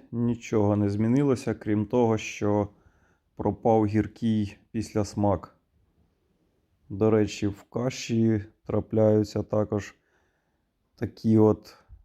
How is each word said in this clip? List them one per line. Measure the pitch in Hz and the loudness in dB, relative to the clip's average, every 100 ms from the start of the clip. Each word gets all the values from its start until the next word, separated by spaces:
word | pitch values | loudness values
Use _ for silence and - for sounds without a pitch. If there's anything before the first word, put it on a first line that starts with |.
| - | -10
нічого | 117 120 117 - 110 101 104 | -4 -4 -4 -2 0 2 2
не | 104 | 0
змінилося, | 104 113 131 143 123 - | 0 0 2 2 0 -4
крім | 107 107 104 104 | -6 -2 -2 0
того, | 123 117 110 | 0 2 0
що | - - 104 104 101 _ _ _ _ _ _ - | -4 -6 -2 0 -2 _ _ _ _ _ _ -6
пропав | 104 101 120 110 104 | -6 -2 2 2 2
гіркий | 107 101 - 117 110 98 - _ | 0 -2 -2 -2 0 -2 -8 _
післясмак. | 113 101 107 98 - 101 90 - _ _ _ _ _ _ _ _ _ _ _ _ _ - | -8 -4 -4 -4 -2 0 0 -4 _ _ _ _ _ _ _ _ _ _ _ _ _ -12
До | 101 110 | -2 2
речі, | 107 104 - 104 | 2 2 -2 -6
в | 101 | -6
каші | - - 127 - - 117 113 107 104 _ - | -12 -8 -6 -8 -4 0 2 0 -4 _ -6
трапляються | 107 - 110 107 107 104 107 | -6 -2 2 4 4 0 -4
також | 98 107 104 104 - - _ _ _ _ _ _ _ _ _ | -4 -4 -2 -4 -6 -18 _ _ _ _ _ _ _ _ _
такі | - 113 - 113 110 | -12 -12 -4 2 6
от | 107 104 - - _ - | 6 4 -4 -20 _ -20